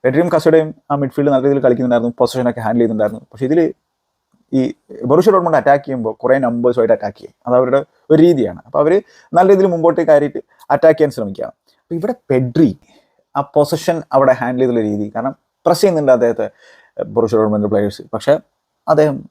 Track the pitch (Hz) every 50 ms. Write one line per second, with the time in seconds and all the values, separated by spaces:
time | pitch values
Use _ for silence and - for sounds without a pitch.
0 | - 131 131 147 175 180 185 160 - 165 156 160 156 156 156 _ _ _ 147 143
1 | 143 131 - - 143 147 139 131 127 139 139 139 135 131 123 117 127 127 120 120
2 | 113 120 117 - 131 117 - 127 123 123 117 - 110 110 117 117 117 110 110 107
3 | 107 104 110 - - _ - 107 135 127 156 175 165 - - _ _ _ _ _
4 | _ _ _ _ _ _ _ _ _ _ - 131 127 123 - _ _ _ - -
5 | - 123 143 165 185 226 190 190 175 170 160 143 113 143 139 143 139 - 135 127
6 | 113 110 110 _ - 123 131 139 131 120 117 120 120 123 120 123 113 113 117 -
7 | - 101 104 _ - - _ _ _ 120 123 127 131 127 131 139 - _ _ _
8 | _ _ 156 160 160 175 170 135 117 92 87 - - - - 147 147 156 175 202
9 | 202 _ _ _ _ _ - 165 185 190 202 190 190 190 175 165 160 165 156 170
10 | 165 156 156 147 147 147 - - - _ _ _ - _ 139 143 - - 156 -
11 | 156 143 - - 110 101 98 - - - _ _ _ _ _ _ _ _ 170 170
12 | 165 220 240 _ _ _ 139 127 131 123 120 160 165 120 95 _ _ _ _ _
13 | _ _ _ _ _ _ _ 139 139 - - 151 147 143 170 156 - - 170 165
14 | - _ - 135 135 131 127 120 135 123 127 123 131 127 120 117 107 107 104 104
15 | 104 104 - 113 117 135 135 _ _ _ _ _ _ 165 170 - - 196 175 156
16 | 147 135 127 120 120 117 113 110 107 104 _ _ _ - _ _ _ _ _ -
17 | - 104 104 117 117 113 120 110 110 107 107 107 104 104 104 101 104 101 98 -
18 | - - - 110 - - 147 160 _ _ _ _ _ _ _ _ _ - 156 151
19 | 151 151 139 - - -